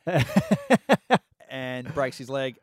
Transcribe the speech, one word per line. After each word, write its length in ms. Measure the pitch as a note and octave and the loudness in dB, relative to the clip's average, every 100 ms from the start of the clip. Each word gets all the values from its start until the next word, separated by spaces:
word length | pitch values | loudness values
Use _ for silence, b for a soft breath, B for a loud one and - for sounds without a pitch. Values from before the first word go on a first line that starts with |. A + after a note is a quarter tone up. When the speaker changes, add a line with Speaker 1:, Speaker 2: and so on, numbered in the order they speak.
| D#3+ | -2
Speaker 1:
<laughs> 1400 | E3 A#2+ - - - - - - - - A#3+ _ _ - | 0 2 2 2 -2 2 2 4 0 2 0 _ _ -14
Speaker 2:
and 440 | C3 B2+ B2+ B2 | -8 -6 -8 -6
breaks 240 | C#3 C3 - | -4 -4 -4
his 100 | B2 | -6
leg. 300 | C3+ C3 A2+ | -4 -4 -8